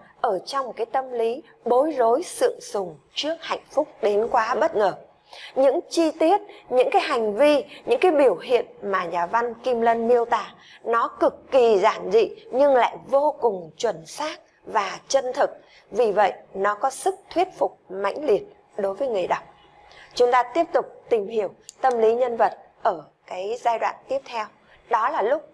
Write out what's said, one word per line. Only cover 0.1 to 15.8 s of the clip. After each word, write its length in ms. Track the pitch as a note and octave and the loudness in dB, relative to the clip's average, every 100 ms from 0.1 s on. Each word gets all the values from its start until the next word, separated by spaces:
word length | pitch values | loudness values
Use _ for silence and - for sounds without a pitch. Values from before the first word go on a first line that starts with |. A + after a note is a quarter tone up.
| _ | _
ở 180 | B3 F#3 - | -2 -2 -4
trong 200 | C4+ B3+ | -6 -6
một 80 | F#3+ | -6
cái 100 | A3+ | -4
tâm 260 | C4+ C4 | -4 -4
lý 300 | A#3+ A3+ B3+ - _ A#3 | -4 -4 -4 -12 _ 0
bối 260 | B3 D4+ | 2 2
rối, 320 | C#4 A3+ B3+ | 2 2 2
sượng 380 | F4+ - C4 - | 0 -2 -2 -2
sùng 380 | - G#3 F3+ D#3 _ | -8 -6 -6 -10 _
trước 220 | - C#4+ E4 | -8 -6 -6
hạnh 220 | - F#3 - | -6 -8 -6
phúc 160 | - D4+ - | -4 -4 -2
đến 260 | G3+ G#3 A#3 | 0 0 2
quá 240 | B3+ A3 B3 | 0 0 0
bất 200 | D#4+ G#3+ | 0 2
ngờ. 180 | G3 D3 - _ _ - - - | 0 -2 -12 _ _ -20 -8 2
Những 240 | C4+ D4 - | 2 2 -2
chi 220 | - D#4+ | 0 0
tiết, 300 | D#4 E4 G#4 - - - | 2 2 2 -2 -20 -4
những 200 | B3 C4 | 0 2
cái 100 | G4 | 2
hành 340 | E4 C4 G#3+ G3+ | 0 -2 -2 2
vi, 280 | D4 D4 - - - | 4 4 0 -8 -2
những 140 | A#3+ | 2
cái 120 | F#4 | 4
biểu 240 | D4+ C4 E3+ | 4 4 2
hiện 300 | - A#3+ - - | 0 0 0 -10
mà 240 | G3+ F#3+ F3 | -4 -4 -2
nhà 200 | F3 E3+ | -4 -2
văn 280 | A3+ A#3+ A3+ | -2 -2 -4
Kim 180 | B3+ A#3 | -4 0
Lân 260 | A#3 A#3 A3+ | 2 2 2
miêu 180 | A#3+ A#3 | 2 2
tả, 280 | A#3 F#3+ - - - | -2 -4 -16 -20 -14
nó 240 | - A#3 D4 - | -2 -2 -2 0
cực 320 | D4+ - - | -2 -2 -2
kỳ 280 | C4+ A#3 G3+ | 2 4 4
giản 320 | G3 F#3 F3+ | 2 0 0
dị 180 | G#3 G#3 - - | 2 2 -2 -6
nhưng 240 | B3 C#4+ C4 | 2 4 4
lại 220 | G#3+ E3 D#3 | 2 -2 -2
vô 280 | C4+ D4 D4+ | 0 0 0
cùng 300 | A#3 F#3+ D#3+ - | -2 -2 -10 -6
chuẩn 280 | A3+ E3 D#3+ | -6 -6 -10
xác 340 | - D4+ D#4 _ _ | -10 -10 -10 _ _
và 360 | - G#3 F#3+ F3 - | -6 -4 -4 -8 -2
chân 180 | C4+ B3+ | -2 0
thực. 160 | C4+ G#3+ - _ - | -2 -2 -4 _ -20